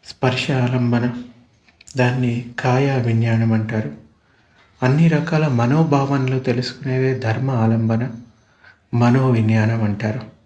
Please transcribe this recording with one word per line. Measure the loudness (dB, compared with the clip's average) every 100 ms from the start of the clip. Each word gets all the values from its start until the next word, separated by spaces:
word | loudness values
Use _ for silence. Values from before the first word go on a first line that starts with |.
| -20
స్పర్శ | -4 -2 -2 -2
ఆలంబన, | 0 0 0 0 0 -2 -6 -14 -20 _ _ _ _ -10 0
దాన్ని | 0 0 -2 -4 -8 -4
కాయ | 0 0 0 0
విజ్ఞానం | 0 0 2 2 2
అంటారు. | 0 -2 -4 -6 -12 -20 _ _ _ _ _ _ _
అన్ని | 0 4 4
రకాల | 2 0 0 0
మనోభావనలు | 2 2 2 2 2 2 0 0 -2
తెలుసుకునేదే | -2 -2 -4 -8 -4 0 0 -2
ధర్మ | -2 -2 -2
ఆలంబన, | 0 0 2 0 0 -2 -8 -20 _ _ _ -20 _ _
మనో | 2 4 4 2
విజ్ఞానం | 2 2 2 2 0
అంటారు. | -2 -2 -4 -6 -10 -20